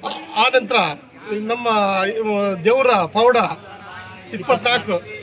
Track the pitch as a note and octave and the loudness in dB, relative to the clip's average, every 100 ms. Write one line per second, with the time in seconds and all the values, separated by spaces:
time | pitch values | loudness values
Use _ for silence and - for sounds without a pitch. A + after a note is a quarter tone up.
0 | - - - - B3 C4 G#3 A#3+ E3+ D3 | -8 -10 -8 0 2 2 2 0 0 -2
1 | - - G#3+ G#3+ G#3+ A#3+ A#3+ G#3+ G3+ G3 | -12 -20 -8 -6 -2 -2 0 2 2 0
2 | F#3+ A3 A3 G#3 G3+ F#3 F3 B3 C4 G#3+ | -2 -2 -2 0 0 0 2 4 4 4
3 | D#3+ G#3 A#3 A#3+ F3+ E3 - - - - | 2 4 4 4 2 -4 -12 -18 -16 -16
4 | - - - A3 - A#3+ A3+ B3 G#3+ F3 | -16 -18 -14 -12 0 0 2 0 0 -4
5 | - - | -4 -14